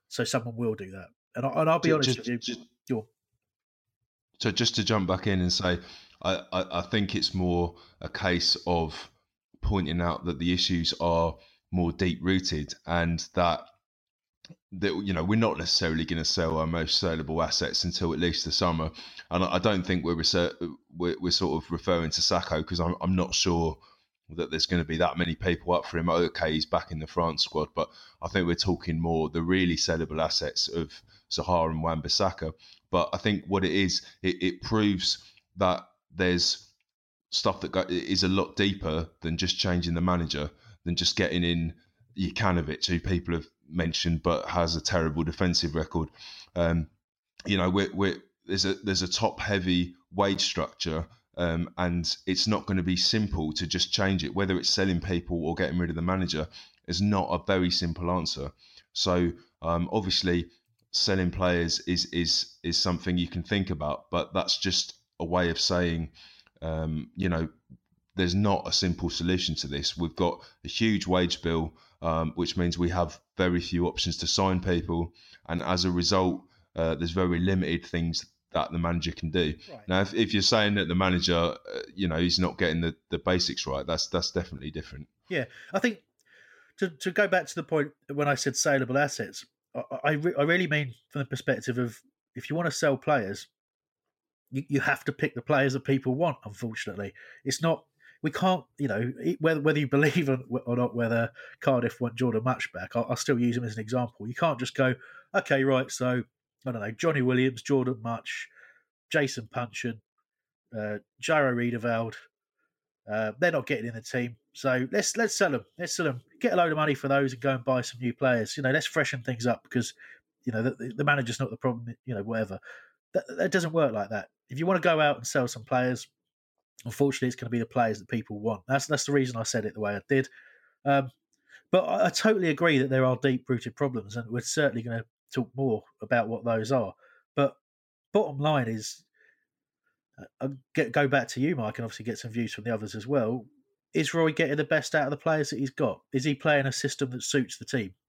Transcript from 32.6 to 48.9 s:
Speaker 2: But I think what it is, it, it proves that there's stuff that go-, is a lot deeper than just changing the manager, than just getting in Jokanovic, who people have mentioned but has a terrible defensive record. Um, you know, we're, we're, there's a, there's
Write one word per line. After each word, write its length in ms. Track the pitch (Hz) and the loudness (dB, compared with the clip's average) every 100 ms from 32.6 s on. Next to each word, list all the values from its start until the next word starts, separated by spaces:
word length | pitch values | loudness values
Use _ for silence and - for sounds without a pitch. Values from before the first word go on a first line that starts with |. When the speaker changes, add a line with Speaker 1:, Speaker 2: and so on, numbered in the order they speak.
| - - _ | -18 -20 _
Speaker 2:
But 180 | 90 - | 0 0
I 40 | - | 0
think 280 | 107 101 82 | 0 0 0
what 160 | 95 | 0
it 80 | 90 | 2
is, 300 | 92 92 - - - | 2 2 0 -6 -6
it, 180 | 95 90 | -4 0
it 200 | 92 - | -2 -2
proves 580 | - 110 104 92 - - - - _ 90 | -2 2 2 2 -2 -4 -8 -20 _ 0
that 300 | 92 87 - _ _ | 0 0 -4 _ _
there's 600 | 82 90 87 - - - _ _ _ _ _ _ | 0 2 4 2 -2 -8 _ _ _ _ _ _
stuff 320 | - 104 92 | -2 -2 -2
that 100 | 92 | -2
go-, 140 | 92 - | -2 0
is 360 | 87 - 92 | -2 0 2
a 40 | 95 | 2
lot 280 | 95 - - | 2 0 0
deeper 540 | 101 - 80 80 82 - | 0 0 -2 -2 -4 -6
than 160 | 82 82 | -4 -2
just 220 | 90 - | -2 -2
changing 340 | 98 90 85 | 0 0 0
the 80 | 85 | 0
manager, 480 | 90 87 78 71 76 - - - 87 | 2 2 0 -4 -6 -10 -20 -10 -4
than 100 | 82 | -2
just 200 | 85 - | 0 0
getting 280 | 90 87 | 0 2
in 300 | 85 85 82 - _ _ _ - | 0 0 -2 -6 _ _ _ -4
Jokanovic, 680 | 90 - 104 87 73 76 - | -4 0 2 2 0 -4 -2
who 120 | 87 | 0
people 360 | - 87 87 82 | 2 0 0 -4
have 100 | - _ 71 | -4 _ _
mentioned 540 | 85 82 - 85 80 | -2 0 0 0 2
but 240 | 87 76 - | 2 0 0
has 280 | 87 82 80 | 0 2 0
a 60 | |
terrible 420 | - 90 80 76 | 0 2 2 2
defensive 520 | 80 - 90 82 82 80 | -2 2 2 2 0 -2
record. 340 | 78 85 78 - - - - 87 | -2 -2 -2 -6 -20 -20 -10 0
Um, 320 | 85 82 78 _ _ _ _ - 82 | 2 2 0 _ _ _ _ -14 -2
you 120 | 98 | 2
know, 120 | 90 | 4
we're, 240 | 98 95 | 2 2
we're, 240 | 92 98 - - _ - | 2 0 0 -8 _ -4
there's 200 | 95 95 | -2 0
a, 80 | |
there's 300 | 98 104 | 0 0